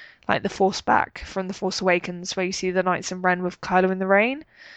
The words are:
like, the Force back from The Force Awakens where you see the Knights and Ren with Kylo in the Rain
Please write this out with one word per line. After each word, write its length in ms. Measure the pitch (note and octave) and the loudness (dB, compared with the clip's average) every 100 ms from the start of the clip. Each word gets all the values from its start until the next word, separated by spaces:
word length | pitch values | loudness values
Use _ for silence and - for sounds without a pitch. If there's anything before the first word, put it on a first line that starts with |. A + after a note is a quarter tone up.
| - _ - | -20 _ -2
like, 140 | - | -2
the 60 | - | -2
Force 320 | - F#3+ G3 | 0 0 0
back 420 | - G#3+ - - - | 2 2 2 -6 -10
from 220 | F#3+ F#3 | -8 -8
The 60 | |
Force 260 | G3 F#3+ - | -6 -6 -2
Awakens 560 | F#3 F3 F3 F3 F3+ - | 0 0 -2 -10 -8 -4
where 100 | F#3 | -4
you 60 | |
see 180 | F#3+ F#3 | -2 -2
the 120 | F3+ | 0
Knights 280 | F#3 F3+ - | 0 -2 -4
and 100 | F#3 | -2
Ren 180 | F3+ F3+ | 0 2
with 180 | F3+ - | -2 -6
Kylo 300 | - F3+ F#3 | 0 4 4
in 60 | F#3 | 2
the 60 | F#3+ | 4
Rain 360 | G3 A#3 C#4+ - _ - | 4 4 -2 -10 _ -20